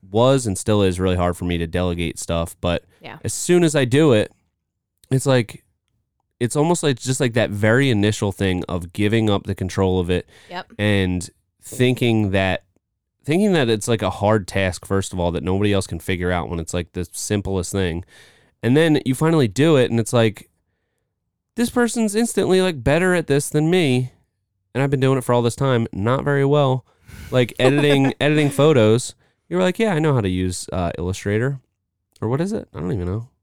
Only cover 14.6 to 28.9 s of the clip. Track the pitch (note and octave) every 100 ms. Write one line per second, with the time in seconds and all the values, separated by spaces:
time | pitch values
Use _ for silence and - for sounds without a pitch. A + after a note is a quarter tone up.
14.6 | F#2+ F2+ - G2 F#2+ F#2 F2 E2+ D2+ F#2+
15.6 | G#2 G2 - E2+ - F2+ F2+ F2+ B1 F2
16.6 | D#2+ F2 E2+ - F2 - - G#2+ G2 F#2+
17.6 | F2 G2+ F#2 E2 - - - _ _ _
18.6 | A#2 C#3 E3 D3+ - C3 D#3+ E3 A#2+ A2+
19.6 | D#3 D3 A#2+ A#2 A2 B2 A2+ - - _
20.6 | _ _ _ _ _ _ _ _ _ -
21.6 | A#3+ B3 A#3+ A#3 A3 G3+ A#3 - F3+ F#3
22.6 | F#3 D3+ A#2+ D#3 F#3 F3+ D#3 C#3 - D3+
23.6 | D#3 F#3 D#3 B2+ B2+ _ _ _ _ _
24.6 | _ B2 C#3 C#3 C3 C3 B2 A#2+ A#2 -
25.6 | C#3 B2 A2+ - G#2+ C3+ C#3 C#3+ C#3 D3
26.6 | C#3 C3 - _ - - - B2+ A#2 -
27.6 | B2+ C#3+ D3 C#3 C3+ - C#3+ D3+ C#3+ C3+
28.6 | D3 C#3+ G#2+